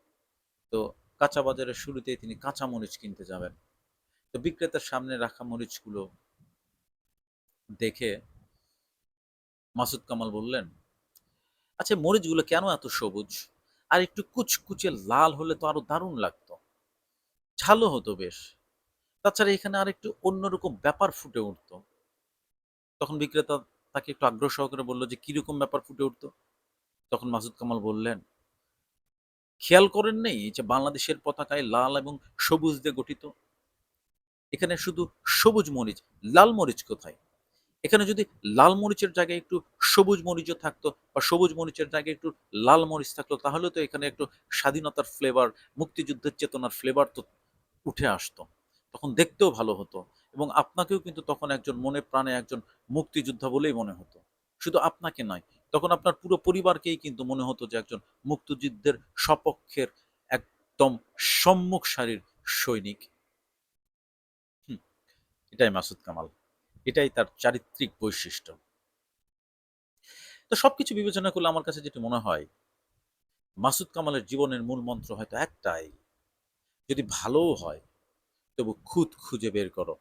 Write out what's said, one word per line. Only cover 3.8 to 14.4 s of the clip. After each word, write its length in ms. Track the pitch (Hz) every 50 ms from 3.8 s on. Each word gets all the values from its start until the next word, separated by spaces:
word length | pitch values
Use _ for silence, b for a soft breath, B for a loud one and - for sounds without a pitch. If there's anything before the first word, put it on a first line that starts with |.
| _ _ _ _ _ _ _ _ _ _ -
তো 60 | 123
বিক্রেতার 400 | 123 170 165 - 170 165 - 147
সামনে 380 | - - 135 127 131 131 131 120
রাখা 260 | 117 117 - - 120
মরিচগুলো 680 | 120 117 117 120 - - - - 107 104 101 95 92 - _ _ _ _ _ _ _ _ _ _ _ _ _ _ _ _ _ _ _ _ _ _ _ _ _ _ _ _ _ _ _ 104 -
দেখে 400 | 117 110 - - 123 110 101 - - _ _ - _ _ _ _ _ _ _ _ _ _ _ _ _ _ _ _ _ _ _ _ _ _ _ _ _ _ _
মাসুদ 260 | 123 123 - 135 123 - -
কামাল 240 | 123 113 113 110
বললেন, 380 | 104 107 110 120 131 123 95 82 - _ _ _ _ _ _ _ _ _ _ _ _ _ _ _ _ _ _ _ _ -
"আচ্ছা, 180 | - - 214
মরিচগুলো 480 | 180 151 170 202 220 165 160 165 160 147
কেন 260 | - 165 165 190 196
এত 180 | 165 - - 123
সবুজ? 600 | - - 117 101 92 104 104 - - - - - _ _ _ _ _ _ _ _
আর 120 | 156 180
একটু 220 | 185 - - 208 196
কুচকুচে 680 | - _ 254